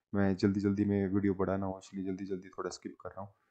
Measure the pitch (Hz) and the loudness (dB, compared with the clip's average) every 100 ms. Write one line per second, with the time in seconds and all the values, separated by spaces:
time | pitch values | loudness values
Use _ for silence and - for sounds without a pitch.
0 | _ 101 98 95 104 98 101 101 104 101 | _ 2 2 4 4 4 2 2 2 2
1 | 95 98 101 95 95 98 95 95 - 98 | 2 2 2 2 0 0 -2 -8 -10 -8
2 | 95 95 98 95 95 - 90 - 92 - | -6 -6 -6 -8 -10 -8 -8 -8 -12 -14
3 | 90 - 101 _ _ | -14 -12 -14 _ _